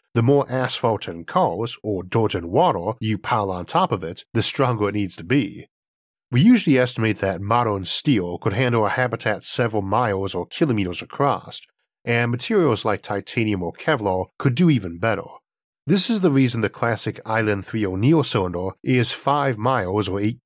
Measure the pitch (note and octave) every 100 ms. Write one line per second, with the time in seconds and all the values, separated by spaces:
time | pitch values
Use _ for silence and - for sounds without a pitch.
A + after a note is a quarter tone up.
0 | _ A#2 A#2 C#3+ C3+ B2+ B2 - B2 G#2+
1 | - E2+ E2+ F#3 D#3+ F2 A#2 - G#2+ G2
2 | F2+ A#2 G#2+ F#2+ E2+ G#2 F3 G#2+ F2 A2
3 | A2 G#2 - A#2 G2+ F2+ F2 E3 F#3 G#2
4 | F2 F2 - A2+ - - C3 A#2 G2+ G#2
5 | G2 - E2 C#3 A2+ E2+ - _ _ _
6 | _ _ - B2 G3 B3 F3+ C3 B2 -
7 | A2 G#2 F#2+ F2+ G2+ A#2 A#2 G2+ F#2 -
8 | - A#2+ F2 F2 A2+ F#2+ B2+ A#2 G#2 -
9 | B2 - - G2+ - - A#2+ G#2+ G2 G#2+
10 | A#2+ F#2+ G2 F#2 F2 - D#3+ A2 F#2 F2
11 | - - C#3 G2+ - - - _ _ _
12 | - A#2+ A#2+ A#2+ - A3 D#3 A2 A2+ G2+
13 | - G2+ - - A2 G2+ F2 - - C#3+
14 | G2+ F#2 F2+ - C#3 A#2+ F3 C3+ F#2 E2+
15 | A2+ G2+ - - _ _ _ _ - F#3+
16 | F#3 A3 F3+ C3+ C3 A#2+ G#2 - A#2 G#2+
17 | - - - A2 A2 G2+ F#2 A2+ G2+ F#2
18 | A#2 D#3+ B2+ A#2 F#2 F2 F#2 - - B2+
19 | A2+ - - D3 C#3 A2 A#2 B2+ F#2 G2+
20 | F#2+ G2 G#2 A#2